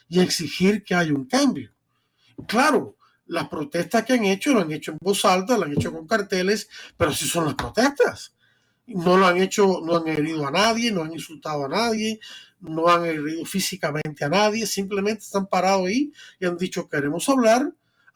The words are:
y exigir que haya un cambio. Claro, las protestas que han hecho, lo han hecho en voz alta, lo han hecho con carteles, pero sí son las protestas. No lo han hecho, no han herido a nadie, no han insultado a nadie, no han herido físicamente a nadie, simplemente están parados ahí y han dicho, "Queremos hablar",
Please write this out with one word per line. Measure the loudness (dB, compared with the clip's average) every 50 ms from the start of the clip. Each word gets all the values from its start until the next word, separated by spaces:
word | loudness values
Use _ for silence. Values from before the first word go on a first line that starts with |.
| _ 0
y | 2 4
exigir | 4 4 2 -2 -4 -4 -2 2 2 2 2 2 -2
que | -2 0
haya | 0 2 2
un | 0 -2 -2
cambio. | 0 0 2 2 2 0 -2 -6 -14 _ _ _ _ _ _ _ _ _ _ _ _ _ -16 -8
Claro, | -2 0 2 4 4 2 2 0 -4 -12 _ _ _ _ _ _
las | -6 -6 -6 -6 -6
protestas | -6 -8 -6 -4 -4 -4 -2 0 0 0 2
que | 2 2
han | 2 2
hecho, | 2 0 0 2 2 2
lo | 2
han | 2 0
hecho | -4 -6 -8 -10
en | -10 -4
voz | -2 -2 0 2 4
alta, | 2 2 2 2 2 0 0
lo | 0
han | 0 0
hecho | -2 -2 -2
con | -4 -8 -4
carteles, | -2 -2 -2 -2 -2 -2 0 0 0 0 -2 -4 -10 -16 -20 -20 -12 _
pero | -2 0 0
sí | 0 -2 -4 -2
son | -2 -2 -2
las | -2 -2
protestas. | -4 -6 -4 0 2 2 2 4 2 2 2 0 -4 -14 -20 _ _ _ _ _ _ _ _ _ _ _
No | -10 -6 -2 2 4 6 6
lo | 6
han | 4 4
hecho, | 2 0 0 2 2 4 4 2 2 0
no | 0 0 0
han | 0 0
herido | -2 -2 -2 -2 -2 -4 -4
a | -2
nadie, | 0 2 2 2 2 0 0 -2
no | -2 -2
han | -4 -6
insultado | -8 -10 -12 -14 -14 -12 -8 -6 -6 -4 -4
a | -4
nadie, | -2 -2 0 0 -2 -2 -2 -4 -6 -8 -12 -18 -20 -20 -20 _ _ _
no | -12 -8 -4 0 2 4
han | 4 2 2
herido | -2 -4 -4 -4 -6 -6 -6 -8
físicamente | -6 -4 -4 -4 -4 -6 -6 -6 -4 -4 -4 -6 -6 -6 -4 -2
a | 0
nadie, | 2 2 2 2 0 -2 -4
simplemente | -4 -4 -4 -4 -4 -4 -2 -2 -2 -2 -4 -6
están | -4 -4 -4 -2
parados | 0 0 0 2 4 2 2 2 0
ahí | 0 0 -2 -2 -6 -14 -20 -20 -10 -6
y | -4
han | -4 -2
dicho, | -2 -4 -4 -4 -6 -8 -4
"Queremos | -4 -2 -2 -2 -2 -2 0 2
hablar", | 2 4 6 6 6 4 4 0 -6 _ _ _ _ _ _ _ -4